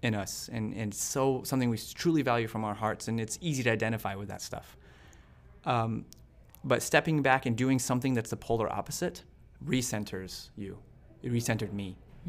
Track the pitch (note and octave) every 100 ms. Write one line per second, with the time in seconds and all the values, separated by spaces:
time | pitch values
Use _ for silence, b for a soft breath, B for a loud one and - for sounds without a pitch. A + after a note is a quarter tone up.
0 | A#2+ G#2+ F#2+ - - A#2 G#2+ G#2 A2 G2
1 | - C#3 C3+ C3 - C3 B2 A2+ - -
2 | F3 D#3+ B2+ A#2+ A2+ A2 G#2+ G#2 G#2+ -
3 | - A2+ A2 - E3+ C#3 A#2+ A2 A2 A2+
4 | G#2 G2 G2+ G2+ - G#2+ - - B B
5 | B B B B B - - B2 A2+ A2+
6 | - - - - - - C3+ B2 - D#3
7 | E3 D#3 C3+ C3 C3 A2+ B2+ C3 - B2+
8 | C3+ B2 A2 A2 - A2+ G#2+ G2 - -
9 | F3 - - - - - C3+ C3 B2 A2
10 | G#2 F#2+ F#2 - - - G2 F#2+ - -
11 | - - B2+ A#2+ A#2 A2 G#2+ G2+ G2 F#2
12 | - -